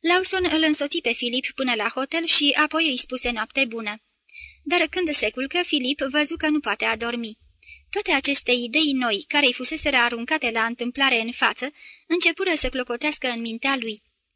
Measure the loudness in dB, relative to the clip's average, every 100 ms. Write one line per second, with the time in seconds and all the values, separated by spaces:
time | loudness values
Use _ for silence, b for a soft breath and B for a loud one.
0 | 2 4 4 2 0 2 2 2 2 0
1 | -2 -2 -2 -2 -4 -4 -2 0 -2 -4
2 | -4 -2 4 4 4 2 2 2 0 0
3 | 0 0 -2 -4 -4 -2 -2 -4 -8 -10
4 | _ _ _ B B B -2 0 0 0
5 | 2 2 2 -2 -4 -2 0 0 0 -2
6 | -2 0 0 0 0 0 -2 -2 -2 -2
7 | -4 -4 -8 -10 _ _ B B B -6
8 | 0 0 4 2 2 0 0 0 0 0
9 | 0 -2 -2 0 2 2 2 4 4 4
10 | 0 -2 -4 -2 -2 -2 -2 -2 -6 0
11 | 2 2 -2 -2 -2 0 -6 B B B
12 | B 2 2 2 0 2 2 -2 -6 -4
13 | -2 0 -2 -4 -6 -4 -2 -2 -4 -12
14 | _ _ _